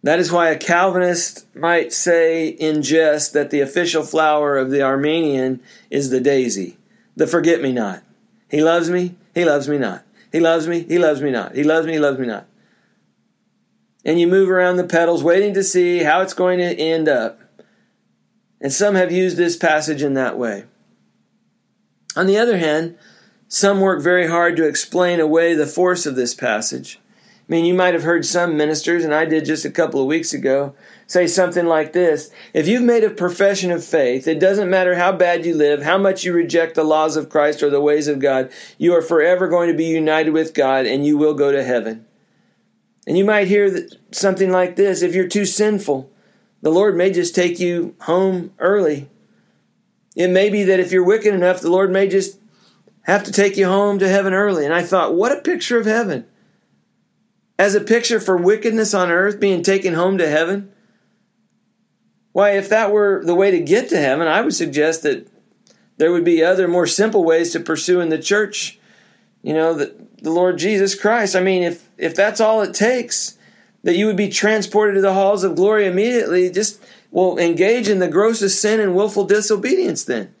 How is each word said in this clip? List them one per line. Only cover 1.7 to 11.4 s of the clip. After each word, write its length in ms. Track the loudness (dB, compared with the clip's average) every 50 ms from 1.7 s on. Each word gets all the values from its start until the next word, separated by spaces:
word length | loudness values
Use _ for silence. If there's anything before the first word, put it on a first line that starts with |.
| 0 0 0 -2
say 560 | -6 -4 0 2 2 4 4 2 2 0 -2
in 360 | -4 -4 -4 -2 -2 -2 -2 -2
jest 500 | 2 2 2 4 2 2 0 -2 -2 -2
that 160 | -2 -2 0
the 100 | -2 -2
official 440 | -2 -2 -2 -4 -2 0 -2 -4 -4
flower 540 | -2 -2 0 2 2 2 2 0 0 0
of 120 | -2 -2 0
the 120 | 0 0
Armenian 760 | 0 0 0 0 0 -2 0 0 0 -2 -2 -2 -2 -2 -4 -6 -10 -20 -20 -20 _ _
is 200 | -6 -4 -2 -2
the 120 | -2 0
daisy, 560 | 2 2 2 2 0 -2 -4 -6 -8 -10 -12 _ _ _ _ _ _ _ _ -4
the 80 | -2
forget-me-not. 760 | 0 0 0 2 2 0 0 0 -4 -4 -4 -4 -6 -8 -12 _ _ _ _ _ _ _ _ _ _
He 140 | -2 0 2
loves 260 | 2 2 2 0 -2
me, 260 | -2 -2 -4 -4 -8 _ _ _ _
he 80 | 0 0
loves 240 | 2 0 0 -2
me 100 | -2 -2
not. 280 | -2 -2 -4 -6 -10 _ _ _ _ _ _
He 80 | -2 0
loves 300 | 2 2 2 0 -2 -2
me, 140 | -4 -4 -4
he 140 | -2 0
loves 240 | 2 2 2 2 0
me 100 | -2 -4
not. 220 | -4 -4